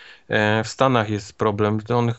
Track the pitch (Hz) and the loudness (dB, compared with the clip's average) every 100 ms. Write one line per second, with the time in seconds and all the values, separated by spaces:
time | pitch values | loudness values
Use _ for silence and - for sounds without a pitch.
0 | - - - 110 107 110 110 - 135 123 | -20 -20 -4 0 2 2 -2 0 2 2
1 | 104 104 - - 110 104 104 107 104 120 | 0 -4 -6 -4 -2 0 0 0 -2 -2
2 | 117 | 0